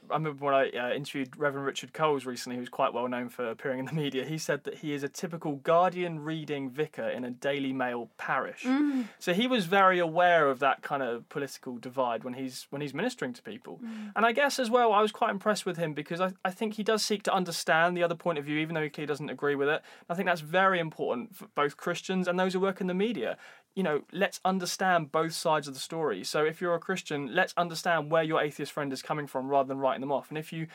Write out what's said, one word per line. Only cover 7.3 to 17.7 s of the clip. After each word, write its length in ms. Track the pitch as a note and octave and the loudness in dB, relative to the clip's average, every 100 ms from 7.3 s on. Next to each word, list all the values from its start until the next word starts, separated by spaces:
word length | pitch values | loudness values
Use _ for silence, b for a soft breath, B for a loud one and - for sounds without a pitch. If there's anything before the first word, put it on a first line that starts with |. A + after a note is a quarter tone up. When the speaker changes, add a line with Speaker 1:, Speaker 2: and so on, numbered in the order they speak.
| B2 C#3 C#3+ C3+ | -4 -2 0 -2
Speaker 1:
Mail 360 | C3 B2+ A#2+ A2+ - | -2 -2 -2 -8 -8
parish. 460 | - C#3 - - | -2 -2 -2 -4
Speaker 2:
Mm. 440 | B3 C4+ D4 C4+ G#3+ - | 0 2 2 0 -4 -4
Speaker 1:
So 140 | - | 0
he 120 | F3 B3 | 2 2
was 180 | B3 E3 | 2 4
very 340 | G3 F#3+ F3+ | 6 8 6
aware 480 | E3+ D#3+ F3+ E3+ C#3+ | 4 4 6 8 6
of 100 | B2+ | 4
that 220 | C#3 - | 2 0
kind 220 | - C#3+ | -2 -2
of 240 | B2 A#2 - | -2 -4 -6
political 480 | D3+ C3+ - C3+ A#2+ | -8 -6 -8 -12 -10
divide 460 | B2+ B2 B2 A#2 | -6 -2 0 -2
when 100 | B2+ | -4
he's, 340 | B2 C3 C3 - | -6 -8 -8 -10
when 120 | C#3+ | -8
he's 120 | D3 | -6
ministering 400 | C#3 A#3+ - C3+ | -2 -4 -2 -6
to 80 | B2 | -6
people. 380 | - - - - | -12 -14 -14 -12
Speaker 2:
Mm. 280 | A#3 A3 G#3+ G#3 | -12 -12 -6 2
Speaker 1:
And 100 | A3+ | 2
I 60 | |
guess 280 | A#3 C#4+ C4+ | 4 2 0
as 100 | A#3 | 2
well, 240 | B3 A#3 | 4 6
I 80 | G3+ | 6
was 100 | G#3+ | 4
quite 200 | - A3+ | 2 0
impressed 340 | G3 G#3+ G3 F#3+ | 2 0 0 -2
with 120 | E3 | -2
him 160 | D#3+ | -2
because 280 | D3 D#3 E3+ | -4 -6 -2
I, 100 | F#3 - F#3 | -2 0 -4
I 60 | |
think 240 | E3+ A3 G#3+ | -2 -4 0
he 80 | |
does 200 | G#3+ A3 | 2 2
seek 200 | - G#3 | 2 0
to 100 | - | 2
understand 640 | F#3+ F3 E3 - | 2 0 -2 4